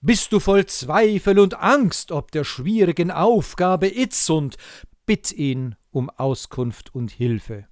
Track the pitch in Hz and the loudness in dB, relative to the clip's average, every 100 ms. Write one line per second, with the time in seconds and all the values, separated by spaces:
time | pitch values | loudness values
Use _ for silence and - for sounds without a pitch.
0 | 147 220 - 208 - 196 190 - 131 165 | 2 0 2 0 4 2 2 -4 -2 2
1 | 220 208 - 196 196 220 175 277 226 - | 2 2 2 4 4 2 0 2 2 -2
2 | - 156 - 156 143 - 131 220 185 170 | -6 -8 -6 -6 -6 -6 -2 2 2 2
3 | 170 165 190 233 - - 180 180 190 196 | -2 0 2 2 0 -2 0 2 0 0
4 | 254 - - 160 143 - - - - _ | -2 -2 0 0 -2 -8 -20 -20 -20 _
5 | - 214 - - 143 131 131 110 _ 139 | -2 -2 -2 -6 -4 -4 -6 -10 _ -6
6 | 131 - 135 131 - - 123 110 - 131 | -6 -4 -4 -4 -8 -6 -6 -6 -14 -10
7 | 120 - 123 113 - 107 104 | -10 -4 -2 -2 -6 -16 -16